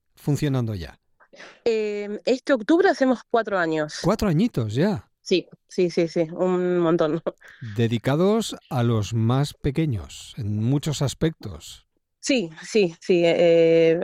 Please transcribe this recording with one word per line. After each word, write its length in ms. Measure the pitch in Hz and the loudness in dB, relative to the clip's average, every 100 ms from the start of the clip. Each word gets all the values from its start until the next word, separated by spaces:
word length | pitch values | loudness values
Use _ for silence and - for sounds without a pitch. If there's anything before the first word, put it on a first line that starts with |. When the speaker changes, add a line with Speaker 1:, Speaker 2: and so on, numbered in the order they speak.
| _ _ | _ _
Speaker 1:
funcionando 580 | - 139 151 131 113 | -4 -2 0 -2 -2
ya? 240 | 101 73 - _ _ _ - - - 233 | -6 -10 -16 _ _ _ -20 -20 -4 -2
Speaker 2:
Eh, 560 | 220 214 208 208 208 - | -2 -2 -6 -8 -6 -2
este 280 | 262 - | -2 0
octubre 340 | 269 214 339 392 | -2 2 4 4
hacemos 320 | 294 262 247 - | 2 0 0 -2
cuatro 280 | 226 220 196 | -2 0 -2
años. 400 | 165 156 151 - | -2 -2 -4 -4
Speaker 1:
Cuatro 280 | 165 214 214 | -2 0 0
añitos 440 | 156 233 - 110 | 0 0 -2 -4
ya. 360 | 113 196 143 - _ | 0 0 -2 -10 _
Speaker 2:
Sí, 260 | - 180 - - _ | -2 -2 -2 -20 _
sí, 220 | - 175 | -2 -2
sí, 180 | 180 165 | 0 -2
sí, 200 | 180 160 | -2 -4
un 480 | 170 185 180 180 175 | -2 -2 0 0 0
montón. 420 | 165 170 160 160 - - - | 2 2 0 -2 -6 -12 -20
<laughs> 280 | - 117 104 | -18 -10 -2
Speaker 1:
Dedicados 800 | 117 113 - 147 190 220 202 - _ | 0 0 0 0 2 0 -2 -10 _
a 140 | 135 | -2
los 300 | 120 113 95 | 0 0 -2
más 400 | 117 113 131 143 | 0 0 0 -2
pequeños, 800 | - 147 139 160 107 71 - - - | -4 -4 -2 -2 -4 -8 -16 -18 -10
en 260 | 104 104 | -6 -2
muchos 380 | 113 139 160 139 | 0 0 -2 -4
aspectos. 800 | 135 - 160 160 101 78 - - _ _ _ _ | -4 -2 -4 -4 -14 -16 -18 -20 _ _ _ _
Speaker 2:
Sí, 300 | - 269 170 160 | 0 0 0 -12
sí, 320 | - 220 180 165 | -2 0 0 -2
sí, 200 | - 180 | 0 2
eh, 760 | 170 165 170 170 165 165 165 165 | 4 4 4 6 6 6 4 2